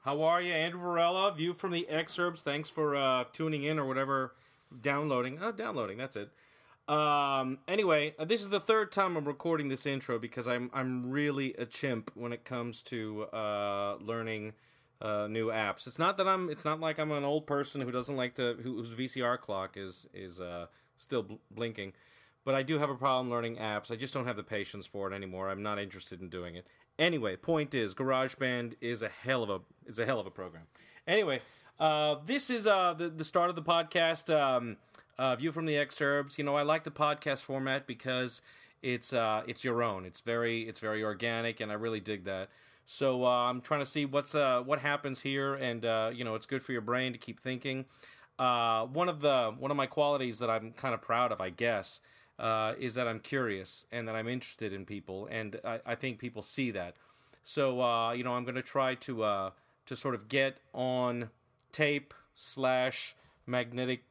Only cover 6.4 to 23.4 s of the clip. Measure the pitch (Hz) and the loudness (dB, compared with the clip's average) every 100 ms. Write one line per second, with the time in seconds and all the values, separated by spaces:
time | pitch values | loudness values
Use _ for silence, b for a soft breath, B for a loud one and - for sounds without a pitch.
6.4 | b b b b - 151 151 147 139 135 | b b b b 0 2 4 4 4 2
7.4 | 131 135 - 196 196 156 147 151 160 226 | 2 -2 -2 2 6 4 4 -2 0 0
8.4 | 202 202 202 220 208 - 190 170 143 139 | 2 -2 4 4 4 2 2 2 -2 -2
9.4 | 165 160 143 135 147 135 - 117 110 - | 0 0 0 -2 -2 -2 0 -2 -2 -4
10.4 | 120 123 123 135 131 127 123 139 147 139 | 0 0 0 -2 -2 -2 -2 0 2 0
11.4 | 135 - 117 - 139 120 110 - 120 120 | -2 -4 -6 -2 -2 -2 -4 -8 -8 -8
12.4 | - 127 120 113 - 117 110 107 107 110 | -6 -6 -4 -8 -8 -6 -4 -6 -6 -4
13.4 | 107 104 101 101 101 101 104 117 113 110 | -2 0 0 0 0 -2 -4 -4 -2 -4
14.4 | 107 110 b b b _ 110 104 107 110 | -6 -12 b b b _ -2 0 0 0
15.4 | 113 110 104 98 - 120 170 190 190 190 | 0 2 2 0 -6 2 2 4 4 4
16.4 | 180 151 156 156 160 156 151 147 143 151 | 2 -2 0 0 0 0 0 2 2 0
17.4 | 151 143 139 143 123 127 123 139 123 123 | 2 0 0 -2 -2 -2 -2 0 -2 0
18.4 | 123 117 117 117 117 117 131 131 123 123 | 0 0 -4 -6 -6 -4 -4 0 2 0
19.4 | - 98 95 - 98 90 - 95 95 87 | -2 -4 -4 -6 -10 -10 -16 -14 -12 -10
20.4 | 87 87 85 b b _ - 131 98 107 | -8 -8 -10 b b _ -2 -2 -2 -10
21.4 | _ 101 117 107 98 - b b b b | _ -6 -6 -4 -10 -10 b b b b
22.4 | - 135 135 156 143 131 135 131 127 120 | 0 0 2 0 0 2 2 2 2 0